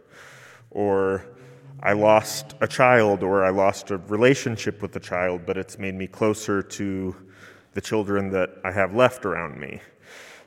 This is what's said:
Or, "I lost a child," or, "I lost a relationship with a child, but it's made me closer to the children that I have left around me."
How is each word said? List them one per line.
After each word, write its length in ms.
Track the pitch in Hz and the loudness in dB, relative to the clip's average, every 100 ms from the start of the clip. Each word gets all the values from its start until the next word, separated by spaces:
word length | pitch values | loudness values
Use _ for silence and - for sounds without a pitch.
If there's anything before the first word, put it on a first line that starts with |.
| _ - - - - - - | _ -20 -20 -20 -20 -20 -12
Or, 540 | - 101 98 95 95 - - - - - - | -4 0 2 0 -2 -6 -20 -20 -20 -20 -4
"I 100 | 95 | 0
lost 600 | 104 104 107 - - - - | 4 6 6 4 -6 -12 -4
a 60 | 110 | -4
child," 560 | - 127 123 107 101 | 2 6 6 6 2
or, 220 | 92 98 | 2 2
"I 60 | 95 | 2
lost 400 | 95 98 98 - | 4 2 0 -6
a 80 | 98 | -10
relationship 840 | 87 107 123 139 131 110 - - | -6 2 4 4 -2 -6 -8 -8
with 160 | 98 - | -10 -12
a 40 | |
child, 420 | - 90 90 90 | -6 -4 -2 -4
but 140 | 85 92 | -6 -8
it's 200 | 92 - | -8 -10
made 160 | 98 | -10
me 120 | 95 95 | -8 -10
closer 560 | - 110 104 - 101 | -2 -2 0 -2 -2
to 520 | 92 - 101 95 92 92 - - - - _ | -4 -6 -6 -4 -6 -10 -16 -20 -20 -20 _
the 60 | - | -12
children 480 | - 110 101 101 98 | -4 -2 0 -2 -2
that 180 | 95 90 - | -2 -2 -4
I 80 | 95 | -6
have 220 | 98 95 | -2 0
left 320 | 104 127 - 101 | 2 0 0 -6
around 340 | 82 82 65 | -6 -8 -10
me." 220 | 69 - - _ - - - - | -14 -16 -20 _ -20 -20 -20 -20